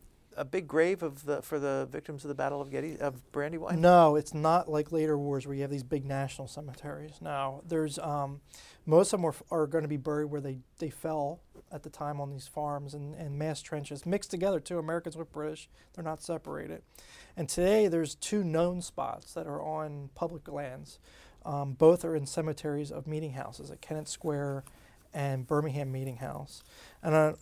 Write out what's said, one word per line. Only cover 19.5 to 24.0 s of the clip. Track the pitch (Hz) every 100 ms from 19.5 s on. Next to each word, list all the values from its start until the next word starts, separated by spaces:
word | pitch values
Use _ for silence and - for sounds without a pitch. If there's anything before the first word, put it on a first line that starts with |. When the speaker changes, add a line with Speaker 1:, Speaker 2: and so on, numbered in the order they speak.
| 147
Speaker 2:
on | 156 156 151 147 139 -
public | 170 165 -
lands. | 143 139 131 147 - - - - - -
Um, | 143 139
both | 127 160 175
are | 170
in | 160 139
cemeteries | - 156 147 151 147 147
of | - 143
meeting | 151 156
houses | 135 - - 147
at | -
Kennett | - 156